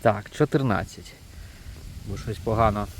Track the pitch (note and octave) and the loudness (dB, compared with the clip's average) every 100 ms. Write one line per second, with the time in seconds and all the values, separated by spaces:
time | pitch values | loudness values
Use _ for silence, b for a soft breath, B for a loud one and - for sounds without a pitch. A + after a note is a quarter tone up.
0 | A2+ G#2 - - D3+ D3+ C3+ F#2+ - - | 4 2 -4 0 2 2 2 2 0 -10
1 | F#2 - - B B B B B - - | -18 -18 -18 B B B B B -14 -12
2 | G#2 G2 - G#2 - A2 A2+ G#2 G#2 - | -8 -8 -6 -4 0 4 4 4 -4 -6